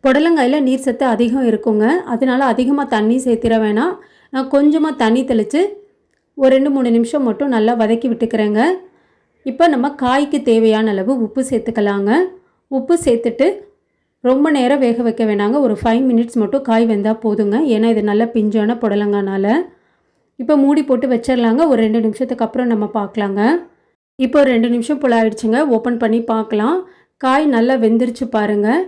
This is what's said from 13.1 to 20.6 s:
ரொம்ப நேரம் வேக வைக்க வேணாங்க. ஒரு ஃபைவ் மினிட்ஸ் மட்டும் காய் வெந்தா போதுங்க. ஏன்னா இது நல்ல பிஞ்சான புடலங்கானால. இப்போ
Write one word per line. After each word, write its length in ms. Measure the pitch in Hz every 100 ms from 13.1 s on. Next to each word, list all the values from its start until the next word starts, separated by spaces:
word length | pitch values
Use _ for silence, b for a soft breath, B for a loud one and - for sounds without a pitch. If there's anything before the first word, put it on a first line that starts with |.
| 233 233 226 302 - - _ _ _ _ _
ரொம்ப 240 | 247 269 302 294
நேரம் 240 | 247 285
வேக 180 | 247 233 233
வைக்க 160 | 226
வேணாங்க. 320 | 220 208 208 285
ஒரு 100 | 254 208
ஃபைவ் 220 | 233 233 262
மினிட்ஸ் 280 | 233 233 240
மட்டும் 240 | 208 - 254
காய் 180 | 226 233
வெந்தா 220 | 202 208 220
போதுங்க. 320 | 220 208 202 226 302
ஏன்னா 140 | 214 226
இது 100 | 220 208
நல்ல 120 | 208 233
பிஞ்சான 420 | 226 214 214 208 240
புடலங்கானால. 640 | 220 202 208 202 196 196 196 277 359 b b b b b b -
இப்போ 160 | 247 302